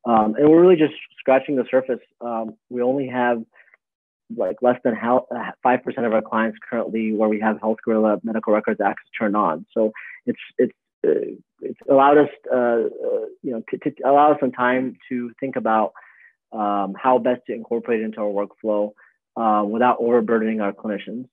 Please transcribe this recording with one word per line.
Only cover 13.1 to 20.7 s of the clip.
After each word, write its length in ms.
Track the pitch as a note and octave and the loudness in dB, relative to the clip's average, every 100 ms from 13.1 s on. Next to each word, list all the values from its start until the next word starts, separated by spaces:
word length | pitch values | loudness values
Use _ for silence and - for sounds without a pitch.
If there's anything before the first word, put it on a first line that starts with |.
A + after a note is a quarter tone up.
| B2 A2 - | -4 -6 -10
you 80 | - | -8
know, 100 | A2+ - | -8 -8
to, 80 | - | -6
to 140 | D3+ - | -6 -2
allow 280 | B2+ C#3+ D3+ | 2 4 4
us 80 | C#3+ | 4
some 120 | C3 | -2
time 460 | B2 B2 B2+ B2+ - - | 0 0 0 -4 -10 -8
to 220 | B2 A#2+ A2+ | -8 -8 -8
think 160 | C3+ B2+ | -6 -4
about, 380 | A2+ A2 G#2+ - - _ - _ _ | 0 0 0 -6 -20 _ -20 _ _
um, 440 | A2 G#2 G2+ F#2+ F#2+ | -4 -2 -2 -4 -2
how 200 | C3 B2+ | 2 2
best 220 | A#2+ B2 - | 2 -4 -6
to 80 | |
incorporate 480 | G#2+ - A#2 A#2 A2+ | -10 -6 -6 -2 -4
it 40 | A2 | -4
into 140 | G#2+ | -6
our 60 | G#2 | -4
workflow, 680 | G2+ G2+ _ A2 G#2 G#2 - _ _ _ - | -4 -6 _ -4 -2 -2 -6 _ _ _ -2
uh, 260 | A2+ G#2+ | 0 2
without 340 | G#2 A2+ B2 A#2+ | 0 2 2 2
overburdening 600 | A#2 A#2+ G#2+ A2+ A2 A2 | 2 2 2 0 0 -2
our 140 | G2+ | -4